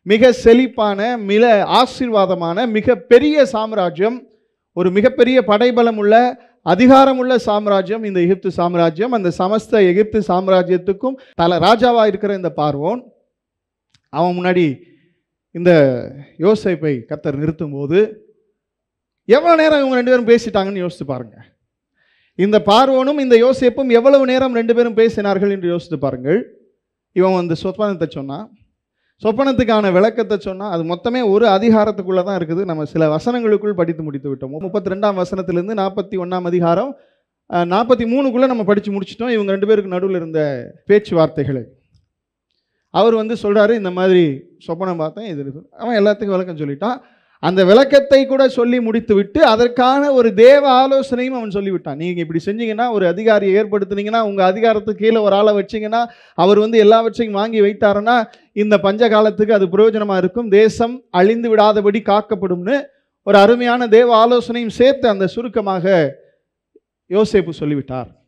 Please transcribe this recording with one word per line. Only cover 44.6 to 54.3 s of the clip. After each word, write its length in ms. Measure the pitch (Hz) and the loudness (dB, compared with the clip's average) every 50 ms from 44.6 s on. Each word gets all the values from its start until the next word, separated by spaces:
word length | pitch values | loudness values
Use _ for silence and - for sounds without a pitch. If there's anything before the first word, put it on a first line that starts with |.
| - | -12
சொப்பனம் 300 | - 165 165 190 185 175 | -12 -8 -8 -6 -8 -6
பார்த்தேன், 280 | 165 156 156 156 196 226 | -6 -6 -8 -8 -12 -14
இது 140 | 214 165 143 | -12 -12 -12
இருக்கு." 260 | 139 139 131 156 - _ | -12 -14 -16 -18 -20 _
அவன் 260 | _ - 214 233 240 | _ -12 -8 -4 -2
எல்லாத்துக்கும் 280 | 214 202 208 208 208 233 | 0 2 2 0 -2 -4
விளக்கம் 320 | 202 190 185 185 185 170 | -4 -4 -4 -4 -6 -10
சொல்லிட்டான். 440 | 147 151 143 143 139 190 226 247 254 _ _ _ _ _ _ _ _ | -10 -8 -10 -8 -6 -6 -6 -6 -8 _ _ _ _ _ _ _ _
அந்த 260 | - 165 185 190 185 | -4 -2 2 2 4
விளக்கத்தை 600 | 175 202 247 277 269 285 277 277 277 277 269 269 | 6 6 6 6 6 4 2 4 4 4 4 4
கூட 240 | - 269 262 269 262 | 2 2 2 2 0
சொல்லி 320 | 262 254 240 240 247 247 | 2 0 -2 0 0 -2
முடித்துவிட்டு, 640 | 233 220 220 233 226 - 208 196 202 202 - 302 320 | -2 -2 -4 -4 0 0 0 0 0 -2 2 2 4
அதற்கான 640 | 247 220 220 240 240 240 - 247 254 262 277 285 294 | 4 4 2 2 0 0 0 0 2 2 0 0 2
ஒரு 220 | 269 254 226 226 190 | 2 2 2 2 4
தேவ 360 | 196 226 254 277 285 277 277 | 6 8 8 8 6 4 4
ஆலோசனையும் 640 | 254 254 269 269 269 269 262 269 247 240 247 262 262 | 4 4 4 2 0 0 0 -2 -6 -6 -6 -6 -6
அவன் 140 | 247 226 214 | -8 -8 -6
சொல்லிவிட்டான். 460 | 180 202 202 196 185 170 - 160 135 | -6 -6 -4 -4 -6 -6 -6 -8 -10
"நீங்க 260 | 143 165 180 180 175 | -8 -6 -6 -6 -6
இப்படி 180 | 165 160 165 165 156 | -6 -4 -6 -6 -6
செஞ்சீங்கன்னா, 460 | 196 208 226 233 220 214 214 240 247 | -6 -6 -6 -6 -6 -4 -4 -4 -2
ஒரு 160 | 226 202 190 | 0 0 0
அதிகாரியை 560 | 170 170 185 220 226 214 202 202 196 185 208 220 | 0 0 0 2 2 2 4 2 2 2 0 0
ஏற்படுத்துனீங்கன்னா, 560 | 208 208 208 196 185 202 202 202 208 220 233 | 0 -2 -4 -4 -4 -6 -6 -6 -2 -2 -2
உங்க 260 | 226 208 | -2 -2